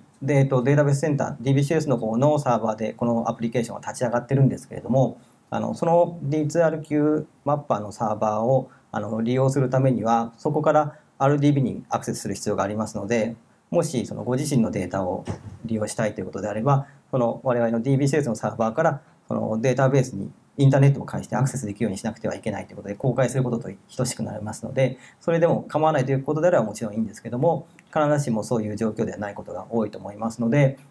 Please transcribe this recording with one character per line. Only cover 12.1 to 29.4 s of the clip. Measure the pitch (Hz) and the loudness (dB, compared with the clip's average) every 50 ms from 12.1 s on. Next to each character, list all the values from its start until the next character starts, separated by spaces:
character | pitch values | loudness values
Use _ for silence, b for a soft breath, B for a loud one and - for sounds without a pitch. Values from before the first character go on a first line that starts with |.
| - | -6
ス | - | -6
す | - 107 | -6 -8
る | 95 | -6
必 | - - 107 | -4 -2 -2
要 | 101 | -2
が | 95 | 0
あ | 95 98 | -2 -2
り | 107 | -2
ま | 107 107 | -4 -6
す | - - | -6 -6
の | 104 101 | -8 -4
で、 | 101 120 117 107 113 113 - _ b b b b - | -2 0 0 0 -2 -4 -10 _ b b b b -2
も | 170 170 | 0 0
し | 165 - - 120 98 | 0 0 -2 -4 -4
そ | - 104 | -4 -6
の | 107 107 | -6 -4
ご | 120 127 | -2 -2
自 | 131 - - 139 | -2 0 0 2
身 | 117 | 2
の | 110 104 | 2 2
デ | 95 101 92 | 0 -4 -4
ー | 90 | -4
タ | - 95 | -4 -4
を | 95 90 92 - - - 107 - - - - - - | -2 -2 -4 -6 -6 -8 -10 -10 -12 -18 -18 -12 -8
利 | 113 113 | -6 -4
用 | 107 104 101 | -4 -4 -4
し | - | -4
た | - 113 | -2 -2
い | 104 101 | -2 -2
と | - | -4
い | |
う | 95 | -8
こ | 90 | -8
と | - 120 | -8 -6
で | 107 104 | -6 -6
あ | 104 | -4
れ | 110 | -2
ば、 | 113 139 143 139 139 B B B B - | 2 2 2 2 0 B B B B -6
そ | - 131 | -2 0
の | 120 117 110 - | 0 0 -2 -2
我 | - 131 120 120 | -2 -2 0 2
々 | 117 113 | 2 0
の | 117 113 | 0 0
デ | 113 139 | 0 2
ィ | 139 | 2
ー | 131 | 2
ビ | 143 | 2
ー | 139 | 2
シ | 143 | 2
ー | 151 | 2
エ | |
ス | 143 120 | 0 0
の | 107 | -4
サ | - - 107 | -4 -4 -6
ー | - | -2
バ | - 113 110 | -2 -2 -2
ー | 110 | 0
か | - 160 | 2 2
ら、 | 165 143 143 B B B B _ - | 2 0 -2 B B B B _ -6
そ | 113 | -4
の | 110 110 110 110 110 | -4 -2 -2 -2 0
デ | 113 131 127 | 0 0 2
ー | |
タ | 143 135 139 | 4 4 4
ベ | 139 139 | 4 4
ー | - | 2
ス | - 101 | 2 -2
に | 98 98 - - _ _ _ - - | -8 -8 -10 -12 _ _ _ -2 4
イ | 139 | 4
ン | 135 | 6
タ | 139 139 | 6 6
ー | |
ネ | 139 143 | 6 6
ッ | 139 | 4
ト | - | 2
を | - | -2
介 | - - 98 98 | -8 -8 -8 -8
し | - | -4
て | - | -2
ア | 113 | 0
ク | 135 135 | 0 0
セ | - | -2
ス | - 107 | -4 -6
で | 101 | -6
き | 101 - | -4 -2
る | 117 | -2
よ | 104 | -2
う | |
に | 95 - | -2 -4
し | - | -6
な | 110 | -6
く | 107 - | -6 -4
て | - 98 | -6 -6
は | - | -6
い | - | -4
け | - 113 | -6 -6
な | 101 95 | -6 -6
い | 95 | -10
と | - | -12
い | - | -14
う | |
こ | 101 | -14
と | 101 98 | -10 -10
で、 | 101 | -8
公 | - - 127 117 | -4 -2 -2 0
開 | - 131 117 | 2 0 0
す | - 135 | 0 -2
る | |
こ | 127 123 | -2 -2
と | 113 113 | -2 -4
と | - 95 98 - _ _ - | -6 -8 -12 -14 _ _ -6
等 | - 123 | -4 -4
し | - - | -4 -4
く | - | -6
な | 110 101 104 | -8 -8 -8
り | 107 104 | -8 -8
ま | 107 | -10
す | 110 - - | -10 -10 -10
の | - - | -6 -2
で、 | 135 135 127 131 B B B B B | 0 0 0 0 B B B B B
そ | - 170 | -2 0
れ | 165 170 | 2 4
で | 170 | 4
も | 165 131 110 | 2 2 0
構 | - - - 151 156 | -2 -2 -2 2 2
わ | 160 | 2
な | 156 139 | 2 2
い | 123 | 0
と | 135 | 0
い | 135 | 0
う | 135 | -2
こ | - - 151 | 0 -2 -2
と | 156 | 2
で | 160 180 | 2 4
あ | |
れ | 175 143 | 4 4
ば | 113 | 2
も | 104 - | 0 -4
ち | - 117 | -8 -8
ろ | 104 | -6
ん | 104 | -4
い | 113 | -4
い | |
ん | 110 | -4
で | 98 - | -4 -6
す | - | -12
け | - 117 | -12 -8
ど | 113 123 | -4 0
も、 | 151 170 156 135 B B B B B _ | 0 0 0 -2 B B B B B _
必 | - 160 151 147 147 143 | -2 0 2 2 2 2
ず | 139 | 2
し | 127 | 0
も | 113 110 | -2 -2
そ | 104 - 123 110 | 0 0 -2 -2
う | |
い | 107 104 | -2 -2
う | 104 | -4
状 | 98 113 110 | -2 -2 -2
況 | 107 - 110 | -2 -2 -4
で | 92 | -4
は | 92 - | -4 -8
な | 104 101 | -8 -8
い | 101 | -8
こ | 107 | -12